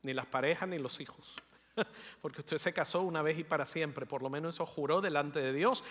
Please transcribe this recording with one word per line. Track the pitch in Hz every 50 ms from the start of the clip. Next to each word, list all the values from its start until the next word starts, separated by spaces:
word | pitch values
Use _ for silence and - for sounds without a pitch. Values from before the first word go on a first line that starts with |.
Ni | - 135
las | 131 131 123
parejas | - - 131 135 147 170 - 190 185
ni | 180 160
los | 135 123 - -
hijos. | 143 - - - - - - - - - - - _ _ _
<laughs> | - - - - - - - - -
Porque | - 156 135 -
usted | 147 - 160 151
se | - 185 160
casó | - 156 - - 175
una | 190 185 165 156
vez | 151 156 160 160
y | 165
para | 160 165 147 139
siempre. | - - 170 160 151 135 139 131
Por | 113 143 131
lo | 127 135
menos | 135 147 160 170 165
eso | - 170
juró | - - - 147 139 156 185
delante | 196 190 151 143 143 147 143 156
de | 135 131 135
Dios | 143 175 240 262 - - -